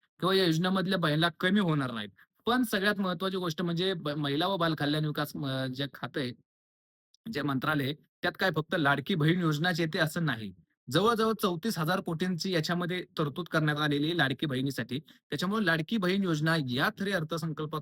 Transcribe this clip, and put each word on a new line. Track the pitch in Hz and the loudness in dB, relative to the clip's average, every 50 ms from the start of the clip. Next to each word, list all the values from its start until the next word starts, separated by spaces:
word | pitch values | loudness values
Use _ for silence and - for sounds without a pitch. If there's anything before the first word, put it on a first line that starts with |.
| _ _ _ _ | _ _ _ _
किंवा | 165 180 190 | 0 2 4
या | 190 185 | 4 4
योजनेमधल्या | 170 160 160 180 185 190 190 175 185 190 185 | 4 4 2 2 2 2 2 0 0 0 0
महिला | 170 156 147 156 165 170 165 - | 2 2 2 2 2 2 0 0
कमी | - 185 196 214 | 2 2 4 4
होणार | 196 170 156 147 135 127 120 | 4 4 2 2 0 -2 -4
नाहीत. | 110 104 104 - _ - _ _ _ _ | -6 -8 -8 -12 _ -20 _ _ _ _
पण | 214 240 254 254 | 0 2 2 2
सगळ्यात | 220 - 202 185 208 208 190 | 0 0 2 2 2 2 2
महत्त्वाची | 196 185 180 170 190 190 185 | 0 -2 -2 -2 -2 -2 -2
गोष्ट | 185 180 170 156 - 180 | -2 -2 -2 -2 -2 -2
म्हणजे | 170 170 165 185 190 190 | -2 0 0 0 -2 -2
ब-, | 165 147 151 | -2 -4 -4
महिला | 147 151 147 143 139 151 175 | -2 -2 -2 0 0 0 0
व | 185 196 | 0 0
बालकल्याण | 175 170 165 160 - 147 143 147 156 151 | 0 0 0 0 0 0 0 0 0 0
विकास | 151 143 156 147 - - | -2 -2 -2 -4 -4 -6
म-, | 160 147 135 131 131 131 131 127 | -6 -4 -4 -2 -2 -4 -4 -4
जे | 127 139 127 - | -6 -6 -8 -6
खातं | - - 127 - 160 | -10 -10 -6 -4 -4
आहे, | 135 123 120 - _ _ _ _ _ _ _ _ _ _ _ _ _ _ _ _ _ 113 113 | -4 -4 -6 -10 _ _ _ _ _ _ _ _ _ _ _ _ _ _ _ _ _ -8 -6
जे | 143 143 | -4 -2
मंत्रालय | 147 135 131 - 165 156 147 135 | 0 -2 0 0 0 0 0 0
आहे, | 135 151 | -2 -4
त्यात | - _ _ _ _ - 180 170 - | -8 _ _ _ _ -2 -2 0 2
काय | 196 190 160 | 0 2 2
फक्त | 156 151 - 190 180 | 0 -2 -2 0 2
लाडकी | 143 139 143 139 135 - 196 | 4 4 2 2 0 -2 0
बहीण | 160 147 160 175 185 | 2 4 4 4 4
योजनाच | 175 160 147 147 165 180 175 160 | 2 0 0 2 0 0 0 0
येते | 170 160 160 180 | 0 -2 0 0
असं | 165 156 - 175 165 | 0 0 0 -2 -2
नाही. | 147 117 110 110 98 92 - _ _ _ _ _ - | -2 -2 -4 -8 -12 -12 -16 _ _ _ _ _ 0
जवळजवळ | 123 165 196 226 240 208 220 220 220 - - | 2 4 4 4 4 4 2 2 2 0 0
चौतीस | 196 175 160 - 226 208 165 | -2 -2 0 -2 -4 -2 -2
हजार | 160 160 185 175 | 0 0 0 -2
कोटींची | 165 - 165 156 185 185 185 156 - 190 180 | -2 -4 -2 -2 -2 -2 -2 -2 -2 -2 0
याच्यामध्ये | 160 156 - 175 175 180 165 180 180 170 - _ - | 0 0 0 -2 -2 -2 -2 -4 -6 -6 -8 _ -2
तरतूद | 160 147 139 - 170 - | -2 -2 -2 -6 -6 -2
करण्यात | - 160 156 151 151 | 0 0 2 2 0
आलेली | 147 151 147 147 143 147 | 0 0 0 2 2 0
आहे | 160 175 170 | 0 2 2
लाडकी | 139 135 139 - 160 | 2 0 0 -2 -2
बहिणीसाठी. | 151 127 127 131 139 131 - 113 - 120 135 | -2 -2 -2 -2 -2 -2 -4 -6 -4 -6 -8
त्याच्यामुळे | - - - _ _ _ 151 143 180 185 208 220 208 | -8 -10 -20 _ _ _ -4 -2 -2 0 0 0 2
लाडकी | 170 165 160 156 - 226 | 2 2 0 0 -2 -2
बहीण | 226 180 180 190 202 196 | 0 0 0 0 2 2
योजना | 180 160 147 151 165 165 165 139 127 | 0 0 0 2 2 2 2 0 0
या | 120 127 165 214 220 - | 0 0 0 0 0 -2
तरी | 196 202 202 | -4 -2 -2
अर्थसंकल्पात | 180 160 156 170 160 165 160 151 - 156 151 156 151 | -2 -2 -2 -4 -4 -4 -4 -6 -6 -6 -6 -6 -8